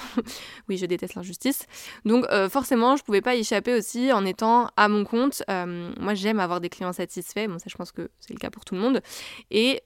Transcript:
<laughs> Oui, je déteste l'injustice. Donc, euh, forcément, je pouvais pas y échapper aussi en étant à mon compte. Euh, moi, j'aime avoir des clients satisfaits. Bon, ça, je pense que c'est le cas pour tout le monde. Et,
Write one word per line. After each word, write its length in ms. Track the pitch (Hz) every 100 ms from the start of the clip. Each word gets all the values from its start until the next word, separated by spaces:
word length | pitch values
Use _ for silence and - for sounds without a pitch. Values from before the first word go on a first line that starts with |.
<laughs> 40 | - - - - - - -
Oui, 100 | 190
je 80 | 180
déteste 300 | 175 185 -
l'injustice. 500 | 180 175 254 277 - - - - 214
Donc, 200 | 240 -
euh, 180 | 202 190
forcément, 480 | 277 269 247 233 277
je 80 |
pouvais 180 | - 202
pas 120 | 254
y 60 | 240
échapper 340 | 214 208 220
aussi 380 | 247 214 233 254
en 120 | 233
étant 460 | 196 185 220 233 233 -
à 100 | 208
mon 160 | 208
compte. 380 | 202 233 269 - -
Euh, 420 | 190 175 175 175 -
moi, 140 | 196
j'aime 260 | 208 202 220
avoir 220 | 180 175
des 80 | 175
clients 240 | - 185
satisfaits. 540 | 180 175 - 175 - 214
Bon, 100 | 170
ça, 80 | -
je 80 | -
pense 160 | 175
que 200 | - 170 -
c'est 140 | -
le 60 | 233
cas 120 | -
pour 140 | - -
tout 100 | 185
le 60 |
monde. 200 | 226 269 - - - - -
Et, 320 | 208 240 262